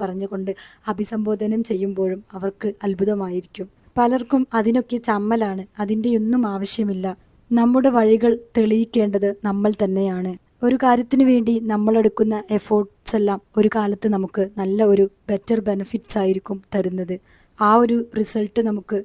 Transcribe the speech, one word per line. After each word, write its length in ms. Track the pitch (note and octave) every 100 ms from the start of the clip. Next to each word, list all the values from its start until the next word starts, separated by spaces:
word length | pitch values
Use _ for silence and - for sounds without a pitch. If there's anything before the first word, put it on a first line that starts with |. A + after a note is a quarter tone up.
പറഞ്ഞുകൊണ്ട് 500 | G3 F#3 G3 F#3+ F#3+ G3 - - -
അഭിസംബോധനം 720 | G3+ G#3+ A3 G#3+ G#3 G#3+ A3
ചെയ്യുമ്പോഴും 600 | A3+ F#3 G3 F#3+ F#3 F#3 -
അവർക്ക് 400 | F#3+ G3 G3 G#3+ -
അത്ഭുതമായിരിക്കും. 880 | G3+ F#3 G3 G#3 F#3 F3+ F3 - F#3+ _ _ -
പലർക്കും 480 | A#3+ B3+ A#3+ C4+ C4
അതിനൊക്കെ 420 | A3+ A3 A#3+ B3 A#3+
ചമ്മലാണ്. 720 | A#3 G#3 G#3 A3+ G#3 F#3+ F#3+ -
അതിൻ്റെയൊന്നും 680 | G#3 A3 A#3 A3+ A3 B3 A3
ആവശ്യമില്ല. 720 | G3 G3 - G#3 F#3 F#3 F3+ _ _ -
നമ്മുടെ 380 | A#3 A#3 B3+ C4+
വഴികൾ 480 | A#3+ A3 A3 A#3 A#3 - A#3
തെളിയിക്കേണ്ടത് 760 | A3 A3 A3+ A#3 G#3 G3+ G3+ G#3
നമ്മൾ 280 | G#3 G3+ G#3 G#3
തന്നെയാണ്. 520 | G3 F#3+ G3 F3+ F#3 F3+ _ _
ഒരു 140 | B3 C4
കാര്യത്തിന് 480 | C4 A#3+ B3 C4
വേണ്ടി 360 | C4 B3 A3 A3+
നമ്മളെടുക്കുന്ന 800 | A3 G#3 G#3+ A3+ G#3+ - A3 G#3+ G#3
എഫേർട്സ് 680 | G#3 - G#3+ G3+ _ - A3
എല്ലാം 240 | G3+ G3 - -
ഒരു 140 | G#3
കാലത്ത് 340 | A3 G#3 G3 G#3+
നമുക്ക് 400 | G3 F#3+ - G3 G#3
നല്ല 260 | F#3+ G3+
ഒരു 260 | G#3+ G3 G3 - -
ബെറ്റർ 300 | G3+ - A3
ബെനിഫിറ്റ്സ് 580 | G3+ G3 F#3+ A3+ - G#3+
ആയിരിക്കും 440 | F#3+ F#3+ - G3 -
തരുന്നത്. 460 | G3+ F#3 F#3 F3+ F#3 - _ _ -
ആ 140 | G#3
ഒരു 320 | A3+ A#3+ A#3 A#3 -
റിസൾട്ട് 440 | G#3 A3+ G#3 -
നമുക്ക് 400 | A3+ G#3 - G3+